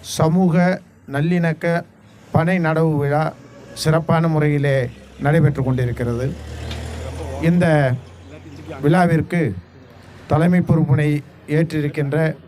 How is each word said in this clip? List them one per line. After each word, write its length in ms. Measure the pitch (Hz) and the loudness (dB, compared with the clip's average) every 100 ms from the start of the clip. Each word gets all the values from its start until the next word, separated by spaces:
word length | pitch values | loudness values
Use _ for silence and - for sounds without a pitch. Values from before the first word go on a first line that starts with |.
சமூக 800 | - - 160 175 185 165 180 185 - - - | -12 0 2 4 4 4 2 0 -6 -20 -8
நல்லிணக்க 720 | 139 160 175 165 160 170 170 165 - - - - | -2 0 0 0 -2 -2 -2 -4 -20 -20 -20 -2
பனை 260 | 147 165 185 | 0 2 0
நடவு 380 | 160 156 160 147 | 0 2 0 0
விழா 360 | 143 147 156 - - - - | 0 0 -2 -6 -20 -20 -20
சிறப்பான 540 | - 156 156 160 165 165 | -6 0 0 2 0 2
முறையிலே 600 | 156 151 147 139 135 123 - - - | 2 2 2 0 0 -2 -8 -20 -4
நடைபெற்று 420 | 139 160 143 139 | 0 4 2 2
கொண்டிருக்கிறது. 720 | 127 127 123 120 120 117 135 - - - - - - - - - - - | -2 0 -2 -2 -4 -2 -4 -6 -12 -12 -10 -10 -10 -10 -12 -10 -10 -4
இந்த 520 | 165 175 175 156 139 127 - - - - - - - - | 0 2 4 2 2 -2 -6 -20 -20 -20 -20 -20 -16 -2
விழாவிற்கு 720 | 143 180 175 160 147 175 147 90 - - - - - - - | 2 4 4 2 0 -2 -2 -4 -14 -20 -20 -20 -20 -20 -2
தலைமை 340 | 147 170 180 | 0 2 2
பொறுப்பினை 600 | 170 156 160 139 151 147 - - - | 2 2 2 2 2 -2 -4 -20 -4
ஏற்றிருக்கின்ற 880 | 151 160 156 147 147 143 151 160 156 | -2 0 -2 -4 -4 -2 0 -2 -4